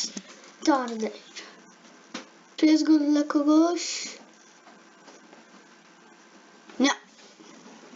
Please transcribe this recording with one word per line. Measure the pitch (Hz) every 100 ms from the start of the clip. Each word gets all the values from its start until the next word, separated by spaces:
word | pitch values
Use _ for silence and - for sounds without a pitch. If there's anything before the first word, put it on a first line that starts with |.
| - - - - - -
Stardate. | - 277 247 226 214 - - - - - - - - - - - - - _ -
Czy | 311
jest | 311
go | 302 311
dla | 285 294
kogoś? | 294 302 285 311 339 339 - - - - - - _ _ - - - - - - - - - - - - - - - - - - - - - -
Nie. | 269 - - - - - - - - - -